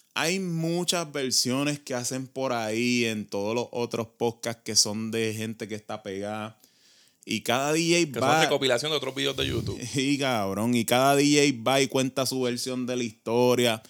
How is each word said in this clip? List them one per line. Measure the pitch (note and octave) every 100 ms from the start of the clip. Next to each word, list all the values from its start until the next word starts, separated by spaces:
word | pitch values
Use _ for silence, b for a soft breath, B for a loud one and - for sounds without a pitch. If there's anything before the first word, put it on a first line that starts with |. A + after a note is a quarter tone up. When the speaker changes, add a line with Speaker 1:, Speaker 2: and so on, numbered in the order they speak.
| -
Speaker 1:
hay | - D3+ F#3+
muchas | F#3 E3 E3 E3+ F3 F3+ E3
versiones | C#3+ C3 A#2 B2+ B2+ C#3+ C#3+
que | -
hacen | B2+ B2 C3+ B2+
por | - C3
ahí | A#2+ A2 A2 B2 B2 A#2
en | A2 G2+
todos | G2+ G2+
los | A#2 A#2
otros | - A#2+ A2+ A2+
podcasts | _ A#2+ A2+ A#2+ A#2
que | - G#2+
son | - G#2 A2
de | A2+ A2 G#2+
gente | A2+ A2 G#2
que | G#2
está | - G#2+
pegada. | G#2 G2 G2+ G#2+ G#2+ - b b b b b b -
Y | A2
cada | - B2 C#3+
D | D#3+ E3+ E3+ E3
J |
Speaker 2:
Que | B2
Speaker 1:
va | C3
Speaker 2:
son | D#3
recopilación | D#3+ C#3+ C3+ A#2+ D3+
de | D3+
otros | C3
videos | C3 C#3 C3+
de | C#3
YouTube. | B2 A2+ G2+ A#2+
Speaker 1:
<laughs> |
Sí, | C#3+ C3+ C#3
cabrón. | C#3 A#2 G2 G2 A2+
Y | B2 A2
cada | B2 C3+ C#3
D | D3 D3 C#3+
J | B2 A2+
va | C3+
y | C#3
cuenta | C#3 C3 - B2+
su | C3
versión | B2 A#2+ C3 B2+ B2
de | B2
la |
historia. | A#2+ G#2 - A#2 B2 B2 A#2+ A2 B